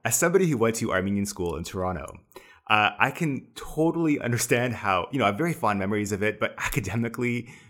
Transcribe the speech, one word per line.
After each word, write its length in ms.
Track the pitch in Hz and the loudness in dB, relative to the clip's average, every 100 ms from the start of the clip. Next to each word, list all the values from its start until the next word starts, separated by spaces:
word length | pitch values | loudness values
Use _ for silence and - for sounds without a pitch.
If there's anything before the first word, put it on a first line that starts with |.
as 100 | - | -2
somebody 320 | - 175 190 175 | 2 4 4 4
who 120 | 123 | 4
went 180 | 113 113 | 2 2
to 160 | 113 | 0
Armenian 320 | 92 98 101 | 0 0 0
school 320 | 101 - 85 76 | -2 -2 -4 -4
in 80 | |
Toronto, 480 | 87 95 92 85 - - _ - - - - | -6 -4 -4 -4 -10 -14 _ -20 -20 -14 0
uh, 220 | 107 104 - | 2 2 2
I 120 | 240 | 0
can 360 | - 160 131 - | 0 -4 -4 -8
totally 680 | - - 156 165 165 160 147 | -16 -8 0 0 2 0 0
understand 540 | 120 117 - 120 127 | 0 0 2 2 0
how, 340 | 104 104 92 87 | -2 0 0 0
you 80 | 135 | 2
know, 60 | |
I 40 | 104 | 2
have 100 | 101 | 2
very 160 | 165 | -2
fond 240 | 151 107 98 | 0 0 0
memories 340 | 95 104 101 | 0 0 0
of 100 | 101 | 0
it, 160 | 107 104 | 0 0
but 160 | 113 - | -4 -4
academically 920 | - - 92 117 117 117 123 120 117 - | -4 -2 -2 -2 -2 -2 -2 -2 -6 -18